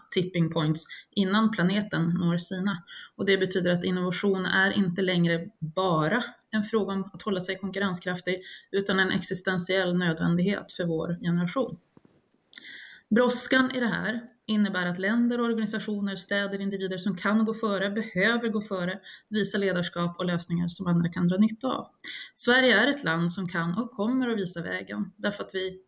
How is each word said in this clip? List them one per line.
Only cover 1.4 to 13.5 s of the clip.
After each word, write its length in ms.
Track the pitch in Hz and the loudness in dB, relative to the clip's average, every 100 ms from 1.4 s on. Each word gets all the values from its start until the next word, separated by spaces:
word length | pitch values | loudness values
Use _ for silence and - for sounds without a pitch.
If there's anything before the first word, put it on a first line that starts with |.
| 220 | 2
planeten 580 | 196 175 202 208 160 170 | 2 2 0 0 -2 0
når 300 | 175 170 175 | 2 2 2
sina. 440 | - 185 196 185 - - - - | 0 -2 -4 -4 -10 -20 -18 -4
Och 100 | 196 | 2
det 120 | 190 | 2
betyder 320 | 185 190 175 | 2 0 2
att 140 | 175 | 0
innovation 640 | 185 180 180 180 202 185 180 | 0 0 -2 0 0 0 2
är 240 | 190 196 | 2 2
inte 320 | 202 185 180 | 2 0 0
längre 380 | 185 175 170 165 170 - 156 | 0 2 2 2 -4 -10 -6
bara 500 | 185 190 160 156 233 - - _ | -2 2 2 2 0 -2 -12 _
en 120 | 214 | -4
fråga 320 | 208 220 196 | 0 -2 0
om 160 | 196 190 | -4 -6
att 100 | - | -8
hålla 180 | 214 185 | -4 -4
sig 160 | 185 190 | -4 -6
konkurrenskraftig, 840 | 190 196 202 175 180 180 - 185 - - _ | -6 -4 -2 -2 -4 -4 -4 -6 -8 -20 _
utan 280 | 196 196 190 | -2 0 2
en 100 | 190 | 2
existentiell 840 | 196 - 185 190 185 180 190 180 180 | 0 -2 -2 -2 -2 0 2 2 2
nödvändighet 760 | 175 165 175 170 190 202 - | 2 0 2 2 2 0 -6
för 120 | - | -6
vår 340 | 170 160 175 175 | -2 -2 -2 -4
generation. 580 | 175 170 175 269 - 175 _ - _ _ _ _ _ - - - - - _ | 0 0 0 -2 -4 -6 _ -20 _ _ _ _ _ -20 -20 -18 -20 -20 _
Brådskan 600 | 214 247 - - | 4 4 4 4